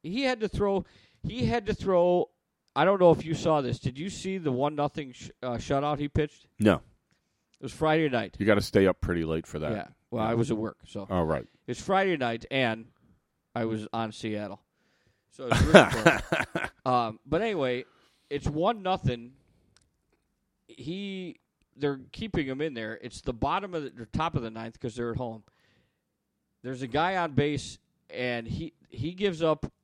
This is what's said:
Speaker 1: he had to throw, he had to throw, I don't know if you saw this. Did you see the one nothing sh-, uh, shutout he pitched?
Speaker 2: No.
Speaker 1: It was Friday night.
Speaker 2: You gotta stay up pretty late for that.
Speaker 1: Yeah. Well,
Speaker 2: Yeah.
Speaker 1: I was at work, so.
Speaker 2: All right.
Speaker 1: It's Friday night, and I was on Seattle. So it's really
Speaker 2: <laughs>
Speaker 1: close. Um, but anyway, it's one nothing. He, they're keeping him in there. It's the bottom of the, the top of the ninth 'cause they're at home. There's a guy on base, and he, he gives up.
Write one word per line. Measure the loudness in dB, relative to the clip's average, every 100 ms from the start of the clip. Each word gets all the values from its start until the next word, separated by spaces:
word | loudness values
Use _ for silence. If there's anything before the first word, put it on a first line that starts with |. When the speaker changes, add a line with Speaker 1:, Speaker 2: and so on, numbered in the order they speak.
Speaker 1:
he | -6 -2
had | -2 -2
to | -4
throw, | 0 0 0 -4 -18 _ _
he | -8 -2
had | 0 0 -2
to |
throw, | -4 2 4 6 4 0 _ _ _ _
I | 2
don't | 4 8
know | 8
if | 8
you | 2
saw | 0 2 2
this. | 2 -2
Did | -4 -6
you | -10
see | -6 -6 -4
the | -2
one | 0 0
nothing | 0 -4 -4 -10
sh-, | -14 -18 -8
uh, | -6
shutout | -6 -2 0 0 -2
he | -2
pitched? | 0 -2 -6 _ 2
Speaker 2:
No. | 4
Speaker 1:
It | 4 -2 _ _ _ _ _ _ _
was | -14
Friday | -2 2 2 2
night. | 0 -4 -2
Speaker 2:
You |
gotta | 4 4
stay | 4 6 6
up | 4
pretty | -2 -2
late | 0 -2
for | -4 -8
that. | -6
Speaker 1:
Yeah. | -6 -8 _ _
Well, | -4
Speaker 2:
Yeah. | -2
Speaker 1:
I |
was | 0 0
at | -2
work, | -4 -10 -16
so. | -14 -2
Speaker 2:
All | 0
right. | 2 -2 -4 _ -10
Speaker 1:
It's | -10
Friday | 0 0 2
night, | 0 -2 -4 -4
and | -2 0 -2 -10 _ _ _ _ _ _
I | -4
was | -4 -4 -6
on | -6 -6
Seattle. | -6 -6 -6 -8 -12 _ _ _ _ _ _ _
So | -12 0
it's | 2
really | 10 10
Speaker 2:
<laughs> | 10
Speaker 1:
close. | 4 4 2 -2 -4 -2 -6 -8 _
Um, | 0 0 0 -8
but | -4 -2
anyway, | 0 -2 -2 -4 -6 _ _ _ _
it's | -6 -4
one | 0 0 0
nothing. | -4 -2 -2 -4 -10 -20 _ _ _ _ _ _ _ _ _ _ _ _ _
He, | -14 -10 -8 -8 -10 -12 -14 _ _ _
they're | -4 -4 -4 -10
keeping | -10 -4 -2 -2
him | -4
in | -4
there. | -4 -8 -8
It's | -12 -10
the | -8
bottom | -2 0 0 -2
of | -8
the, | -8
the | -12
top | -8 -4 -2
of | -2
the | -4
ninth | -8 -12 -8
'cause | -10
they're | -6 -6
at | -4
home. | -8 -10 _ _ _ _ _ _ _ _ _ _ _ _
There's | -10 -8
a | -2
guy | 0 0 0
on | 0
base, | 2 0 -2 -8 -18 _ _ _
and | -6 -4 -4 -6
he, | -8 -8 _ _
he | -8 -8
gives | -2 -4 0
up. | 0 0 -4 _